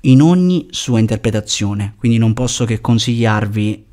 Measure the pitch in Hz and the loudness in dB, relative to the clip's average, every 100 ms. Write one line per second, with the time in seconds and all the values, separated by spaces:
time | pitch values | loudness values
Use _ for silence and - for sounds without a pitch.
0 | 139 131 156 180 180 180 - - - 117 | 6 6 6 4 2 0 -4 -12 -2 0
1 | 110 110 117 107 - - 104 101 101 - | 0 0 -2 -4 -6 -6 -4 -4 -8 -4
2 | 123 117 113 113 127 - 117 110 - 117 | -2 2 0 0 -4 -4 -4 -4 0 0
3 | - 117 113 107 104 107 104 104 _ | 0 -2 0 0 -2 -2 -4 -6 _